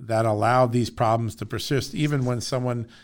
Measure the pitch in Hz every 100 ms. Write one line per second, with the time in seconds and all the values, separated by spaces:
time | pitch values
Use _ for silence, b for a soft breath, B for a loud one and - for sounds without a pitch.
0 | 117 110 113 104 110 127 123 120 113 -
1 | 113 113 113 - 113 113 - 139 - 175
2 | 147 143 123 120 - 131 123 120 113 B